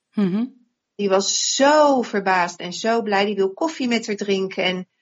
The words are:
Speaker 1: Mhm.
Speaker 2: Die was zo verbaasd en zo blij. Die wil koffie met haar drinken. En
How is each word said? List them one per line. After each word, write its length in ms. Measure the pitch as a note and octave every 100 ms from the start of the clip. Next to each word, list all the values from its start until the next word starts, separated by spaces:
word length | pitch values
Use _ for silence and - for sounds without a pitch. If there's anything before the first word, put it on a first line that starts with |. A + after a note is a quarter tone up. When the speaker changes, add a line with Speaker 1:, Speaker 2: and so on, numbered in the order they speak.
| _
Speaker 1:
Mhm. 320 | - F#3+ G3+ B3+ - _ _ _ -
Speaker 2:
Die 120 | G3+
was 460 | F#3+ G3 - -
zo 480 | - C4+ D4+ D4 C4
verbaasd 580 | G#3+ G3+ F#3+ F#3 F3 -
en 120 | F3+
zo 300 | F3 A3 A#3
blij. 220 | G#3 G3
Die 100 | G#3
wil 180 | G3 F#3+
koffie 360 | - D#4+ - B3
met 180 | A#3 A3+
haar 100 | G3+
drinken. 480 | G#3 F#3+ F#3+ F#3+
En 240 | F3+ F#3 F#3 _